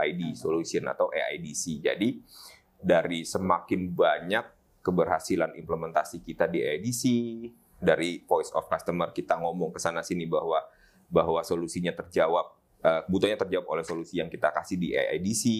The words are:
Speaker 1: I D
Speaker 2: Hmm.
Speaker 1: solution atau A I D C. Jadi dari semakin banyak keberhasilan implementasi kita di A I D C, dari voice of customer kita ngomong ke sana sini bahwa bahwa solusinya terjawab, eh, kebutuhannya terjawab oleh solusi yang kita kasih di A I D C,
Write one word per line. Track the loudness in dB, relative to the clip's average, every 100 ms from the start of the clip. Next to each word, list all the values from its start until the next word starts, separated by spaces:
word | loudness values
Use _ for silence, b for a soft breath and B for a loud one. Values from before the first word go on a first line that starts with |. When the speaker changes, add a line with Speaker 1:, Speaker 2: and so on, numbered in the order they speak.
Speaker 1:
I | 2 0
D | -4
Speaker 2:
Hmm. | -4
Speaker 1:
solution | -2 -2 -2 -4 -2
atau | -2 -2
A | 0 -4
I | -6
D | -8
C. | -6 -6 -2
Jadi | -2 2 0 0 B B B B _ _
dari | 4 4 4 -4
semakin | -4 -2 2 0 0 -2 0
banyak | 4 4 4 0 -2 -4 _ _ _
keberhasilan | 0 2 2 0 0 0 0
implementasi | -4 -6 -6 0 0 -2 -8 -10
kita | 0 2
di | 2 0
A |
I | -2
D | -2
C, | 0 2 2 0 -6 -12 -16 _ 0
dari | 2 4 2 -2 0
voice | 0 2 -4
of | -2
customer | -2 -2 -2 -2
kita | -4 -2 -2
ngomong | 0 -2 -4
ke | -2
sana | -2 -2
sini | -4 -4 0
bahwa | 0 2 -2 -2 b b b _
bahwa | 2 4 0
solusinya | 0 -2 -2 -4 -4
terjawab, | -4 -2 2 4 2 0 -10 _ _
eh, | 2 2 0
kebutuhannya | 2 2 2
terjawab | 0 -2 -2
oleh | -4
solusi | -2 -6 -4 -4
yang | -4
kita | -2 0
kasih | 0 -4 -4
di | 0
A | 0 0 0
I |
D | -2
C, | 0 2